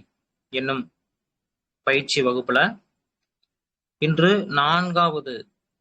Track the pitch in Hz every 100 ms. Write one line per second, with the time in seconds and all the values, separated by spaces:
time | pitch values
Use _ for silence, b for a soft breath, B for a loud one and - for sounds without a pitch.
0 | - _ _ _ _ 131 131 135 123 _
1 | _ _ _ _ _ _ _ _ - 139
2 | 139 147 127 123 123 127 185 - _ _
3 | _ _ _ _ _ _ _ _ _ _
4 | 151 160 175 202 202 143 147 170 180 175
5 | 170 151 135 117 - _ _ _